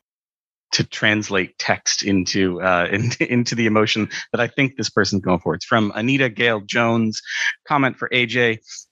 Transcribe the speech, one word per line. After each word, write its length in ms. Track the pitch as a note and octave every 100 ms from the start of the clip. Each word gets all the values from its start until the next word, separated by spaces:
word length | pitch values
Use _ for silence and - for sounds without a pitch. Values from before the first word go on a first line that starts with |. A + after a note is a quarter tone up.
| _ _ _ _ _ _ _
to 100 | -
translate 720 | A2+ - A2 G#2+ G#2 G2 F2+ -
text 460 | - G2 - -
into, 580 | G#2 G2 F2 G2+ F#2+ F2
uh, 260 | F#2 F2 E2+
<laughs> 40 |
into, 400 | G2+ A#2+ - D#3+
into 240 | A#2+ A#2 A#2
the 100 | A2+
emotion 440 | G#2+ G#2+ A2+ G2+ - -
that 80 | A2+
I 60 | A#2
think 280 | - C3+ -
this 120 | G#2+
person's 340 | - G2 G2
going 160 | F2+ F2
for. 160 | - -
It's 100 | -
from 260 | A#2 G#2 G#2
Anita 340 | A#2+ C3+ C3
Gale 320 | G#2+ A#2+ A2
Jones. 600 | G2+ A#2+ A#2 A2+ A2 G#2+ - - - - -
Comment 300 | D3 C3 -
for 120 | -
A 140 | B2+ A#2+
J. 340 | B2 A#2+ A2 - - -